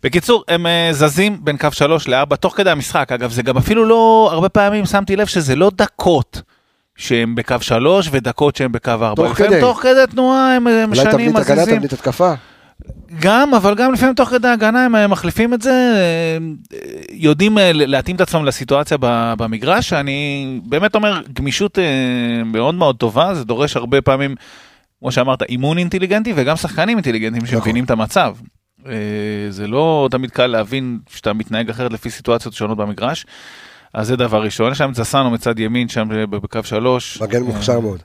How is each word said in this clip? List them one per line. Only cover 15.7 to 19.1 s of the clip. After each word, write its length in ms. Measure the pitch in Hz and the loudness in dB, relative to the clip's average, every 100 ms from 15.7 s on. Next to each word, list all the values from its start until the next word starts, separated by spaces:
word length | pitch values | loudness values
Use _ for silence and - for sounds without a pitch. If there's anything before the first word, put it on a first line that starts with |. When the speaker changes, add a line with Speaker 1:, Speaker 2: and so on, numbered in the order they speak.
Speaker 1:
אה, 680 | 254 247 220 175 165 165 160 165 151 - - - - - | 2 4 4 2 0 -2 -4 -6 -10 -14 -16 -14 -16 -16
יודעים, 460 | - 160 151 202 214 | 0 2 4 4 4
אה, 140 | 185 | 4
להתאים 420 | 160 139 139 127 180 | 4 2 0 -2 -2
את 60 | |
עצמם 240 | 180 165 147 | 0 0 0
לסיטואציה 520 | 123 123 139 147 147 | -4 0 0 2 0
ב-, 340 | 127 | 0